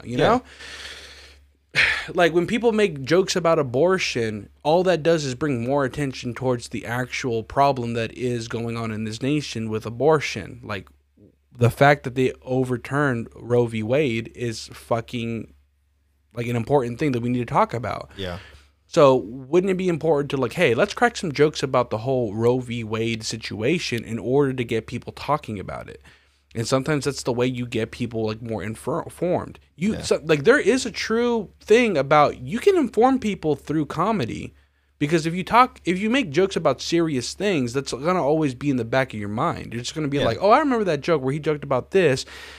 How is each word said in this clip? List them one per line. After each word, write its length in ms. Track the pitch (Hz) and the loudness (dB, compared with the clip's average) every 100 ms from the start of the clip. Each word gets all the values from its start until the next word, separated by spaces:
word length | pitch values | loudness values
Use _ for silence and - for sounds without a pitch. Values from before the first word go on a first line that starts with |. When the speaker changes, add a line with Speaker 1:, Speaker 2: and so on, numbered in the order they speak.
| - | -6
Speaker 1:
you 120 | 123 | 2
Speaker 2:
Yeah. 80 | 175 | 4
Speaker 1:
know? 180 | 247 - | 4 0
<sighs> 40 | - - - - - - - - - _ _ _ - - - - 165 | -16 -18 -16 -16 -16 -18 -20 -20 -20 _ _ _ 0 0 0 -2 2
Like, 180 | 170 | 4
when 140 | 170 175 | 4 0
people 240 | 226 233 | 2 2
make 320 | 214 202 147 | 2 2 0
jokes 320 | 127 175 190 190 | 2 2 2 0
about 240 | 165 160 | 2 2
abortion, 920 | 135 127 175 185 - 127 110 107 - _ | 2 2 2 2 -2 -2 -4 -4 -10 _
all 180 | 147 170 | 2 2
that 200 | 185 165 | 4 2
does 200 | 151 165 139 | 2 2 0
is 100 | 123 | -2
bring 280 | 151 120 | -2 0
more 220 | 120 143 135 | 0 0 0
attention 480 | 147 139 - 123 | -2 -6 -6 -8
towards 360 | 113 127 123 - | -4 -2 -2 -4
the 140 | 120 - | -10 -6
actual 580 | 120 123 - 131 113 | -4 -4 -4 -2 -2
problem 500 | 107 139 139 127 117 | -2 2 2 2 -2
that 180 | 117 113 - | -4 -4 -4
is 300 | 123 120 117 | -4 -4 -6
going 280 | 113 117 117 | -6 -6 -6
on 160 | 113 | -6
in 120 | 107 | -4
this 180 | 110 113 | -6 -4
nation 480 | 127 151 139 113 113 | -2 -2 -2 -6 -4
with 160 | 110 110 | -4 -6
abortion. 720 | 117 143 151 - 107 87 - | 0 2 2 0 -8 -10 -12
Like, 260 | 107 101 - _ _ _ - _ _ 123 | -10 -10 -12 _ _ _ -20 _ _ 2
the 140 | 120 | 2
fact 340 | - 143 147 131 | 6 6 4 0
that 100 | 123 | -2
they 180 | 127 - | -2 -2
overturned 880 | - 131 127 123 - 139 143 117 110 - | -4 -2 0 -4 -4 -2 0 -2 -6 -10
Roe 320 | 113 120 120 | 0 2 2
v. 160 | 113 | 0
Wade 480 | 107 135 147 113 110 | 0 0 2 -2 -6
is 360 | - 120 110 - | -6 -8 -8 -12
fucking, 800 | - - 117 - 123 117 113 - _ _ _ _ _ _ _ _ | -12 -4 -4 -4 -6 -6 -6 -10 _ _ _ _ _ _ _ _
like, 140 | 117 120 | -8 -4
an 80 | 120 | -2
important 420 | 110 147 120 120 | 2 2 2 -2
thing 140 | 156 | -2
that 100 | 123 | 0
we 80 | 120 | 0
need 180 | 123 120 | -2 0
to 60 | |
talk 220 | 151 214 120 | 0 0 -2
about. 340 | 104 82 - - | -6 -6 -10 -10
Speaker 2:
Yeah. 220 | 92 87 - - _ _ _ | -8 -8 -12 -20 _ _ _
Speaker 1:
So 280 | 170 143 131 | 6 8 6
wouldn't 540 | 98 131 131 170 190 | 2 -12 -2 0 2
it 80 | 185 | 0
be 100 | 185 | 0
important 440 | 165 160 143 143 | 0 2 0 0
to, 60 | 139 | -2
like, 160 | 127 | -2
hey, 200 | 170 160 | 2 2
let's 220 | 117 208 - | 4 0 2
crack 200 | 240 - | 0 0
some 160 | 175 | -4
jokes 300 | 127 151 - | 2 2 2
about 300 | 135 131 120 | 0 0 0
the 80 | 110 | -2
whole 340 | 123 127 113 | -2 0 0
Roe 240 | 107 117 131 | 2 2 2
v. 260 | 120 120 | 0 -6
Wade 400 | 107 110 113 113 | -4 -2 -2 -2
situation 800 | 110 113 - 104 120 175 - 117 | -4 -8 -8 -2 0 0 -2 -6
in 140 | - 113 | -6 -6
order 340 | 95 139 139 | 0 2 2
to 100 | 131 | 0
get 240 | 117 113 - | -2 -4 -4
people 260 | 120 - | -10 -10
talking 460 | - - 147 - 101 | -10 -4 -4 -4 -10
about 280 | 90 64 - | -8 -12 -12
it? 120 | - - _ _ _ _ 113 | -18 -20 _ _ _ _ -6
And 120 | 113 | 0
sometimes 380 | 135 131 151 143 | 0 2 -2 -2
that's 160 | 131 | -4
the 100 | - | -2
way 140 | 120 127 | 0 0
you 220 | 123 123 | -2 -4
get 240 | 113 117 | -4 -4
people, 340 | - 117 113 107 | -4 -6 -4 -4
like, 160 | 110 | -4
more 220 | 117 107 | -6 -6
infor-, 400 | 101 110 - 165 | -6 -8 -6 -6
informed. 560 | - - 175 143 - - _ - | -6 -4 -2 -2 -4 -12 _ -4
You 180 | 196 | -4
Speaker 2:
Yeah. 80 | 175 | -2
Speaker 1:
so, 180 | - 202 151 | -2 -2 2
like, 200 | 151 151 | 2 6
there 120 | 277 | 4
is 260 | 196 262 | 4 2
a 60 | 233 | 0
true 580 | - - 226 240 233 185 - | -6 -2 0 0 0 -4 -6
thing 360 | - 226 240 156 | 4 4 6 2
about 440 | 139 151 139 - | 4 6 4 2
you 180 | 127 214 | -6 0
can 180 | 403 370 | 4 4
inform 440 | 262 - 254 262 | 4 4 4 4
people 360 | 214 185 156 139 | 0 -2 -2 -2
through 300 | - 156 143 | -2 -2 -2
comedy, 720 | 143 196 214 107 101 - - _ _ _ - | -2 0 0 -2 -6 -10 -14 _ _ _ -4
because 300 | 147 165 160 | 0 0 0
if 80 | 175 | -4
you 80 | |
talk, 360 | - 226 254 - - | 0 4 2 0 -4
if 140 | 185 | -2
you 100 | 214 | 0
make 220 | 262 190 | 0 0
jokes 240 | 139 190 185 | 0 0 2
about 260 | 151 131 | 0 0
serious 540 | - 170 165 131 - - | 0 0 2 0 -4 -4
things, 360 | 202 165 123 | -2 0 0
that's 200 | 131 - | -2 -6
gonna 320 | 120 156 180 139 | -4 0 0 2
always 300 | 156 151 123 | 2 0 -2
be 160 | 143 | -2
in 60 | 127 | 0
the 60 | |
back 300 | 113 131 131 | 0 0 0
of 60 | 107 | -4
your 100 | 101 | -6
mind. 440 | 110 160 - - | -2 -2 -4 -8
You're 100 | 113 | -8
just 100 | 120 | -8
gonna 140 | 156 147 | -6 -2
be 100 | 143 | 0
Speaker 2:
Yeah. 80 | 120 | 0
Speaker 1:
like, 140 | 113 | 2
"Oh, 80 | 196 | 4
I 80 | 254 | 4
remember 260 | 302 240 190 | 4 0 0
that 160 | 147 | -2
joke 200 | 175 156 | 0 0
where 100 | 131 | 0
he 40 | 156 | -2
joked 240 | 151 147 | -2 -4
about 280 | 143 127 - | -2 -4 0
this," 340 | 190 165 127 - - - | 4 4 2 -4 -14 -18